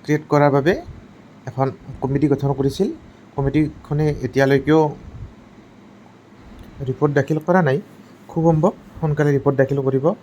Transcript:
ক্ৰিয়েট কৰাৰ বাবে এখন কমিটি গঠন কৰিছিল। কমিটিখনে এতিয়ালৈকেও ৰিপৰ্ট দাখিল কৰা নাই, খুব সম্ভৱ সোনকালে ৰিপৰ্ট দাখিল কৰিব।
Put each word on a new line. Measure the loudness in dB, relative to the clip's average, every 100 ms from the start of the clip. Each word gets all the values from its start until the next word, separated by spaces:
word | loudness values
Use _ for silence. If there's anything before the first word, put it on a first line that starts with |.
ক্ৰিয়েট | -2 -4 0
কৰাৰ | 4 4
বাবে | 4 0 -2 -4 -20 -20 -20 -20 -18 -14
এখন | -4 -4 -4 -16 -8
কমিটি | -4 0 0
গঠন | 0 -2
কৰিছিল। | -2 -2 0 -4 -4 -16 -20 -16
কমিটিখনে | -4 -2 0 -2 -4 -8 -2 -2 -2
এতিয়ালৈকেও | -4 0 4 2 4 2 2 -2 -16 -18 -18 -20 -20 -20 -20 -20 -20 -20 -20 -20 -20 -20 -20 -20 -20 -12
ৰিপৰ্ট | -8 -2 0
দাখিল | 0 0 -4
কৰা | 0 2
নাই, | 2 0 -4 -20 -20 -20 -10
খুব | 0
সম্ভৱ | 2 4 2 -2 -16
সোনকালে | -8 -4 0 2
ৰিপৰ্ট | 2 0 2
দাখিল | 2 2
কৰিব। | 0 0 0 -2